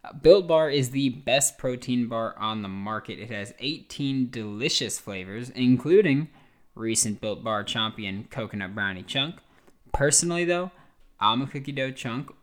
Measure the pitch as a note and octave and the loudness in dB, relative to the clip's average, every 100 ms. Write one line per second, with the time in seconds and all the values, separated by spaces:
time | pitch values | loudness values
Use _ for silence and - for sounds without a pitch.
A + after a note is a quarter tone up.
0 | - D3+ D#3 G3 E3+ D#3+ D#3 C#3+ B2+ C3+ | -16 4 8 8 8 2 4 0 0 0
1 | C3+ B2 - C3+ - - C3 B2 - B2 | -2 -2 0 2 2 -2 -4 -4 -2 -2
2 | A#2 A#2 A2 - G#2+ A2 G2+ F#2+ G2+ G#2+ | 0 -4 -4 -4 -4 -4 -6 -8 -6 -6
3 | - D#2+ A2+ G#2+ G2+ - C3+ D#3+ - - | -8 -12 -10 -10 -10 -8 -8 -8 -12 -6
4 | C#3 C3+ B2 A#2+ G#2+ G#2 D3 - A2+ - | -2 0 -2 -4 -8 -4 -2 -2 -2 -6
5 | - F#2+ F#2 G#2+ B2 B2+ B2+ B2 D3 F#3+ | -8 -10 -10 -12 -10 2 4 4 6 6
6 | F#3+ C#3 D#3+ - _ _ _ - A2+ A2 | 6 2 0 -10 _ _ _ -8 -2 0
7 | A2 G2+ G#2+ F#2 A2 G#2+ G2+ A#2 A2 - | -2 -2 -6 -6 -2 -2 -2 -4 -4 -4
8 | G2+ F#2+ - - A2 G#2 F#2+ G#2 G2 F#2 | -8 -8 -10 -10 -8 -8 -8 -4 -4 -6
9 | - C#3 D3 F#3 _ _ _ _ - - | -6 -4 -4 -8 _ _ _ _ -6 0
10 | C#3+ D3 E3+ E3+ F3 F3 F#3 - - _ | 4 4 2 0 0 0 -4 -12 -20 _
11 | - - G#2 A#2 C#3 C#3+ C#3 C#3 C3+ C3 | -20 4 6 6 0 -6 -8 -4 -4 -4
12 | B2+ A#2 C#3 - | -6 -6 -8 -16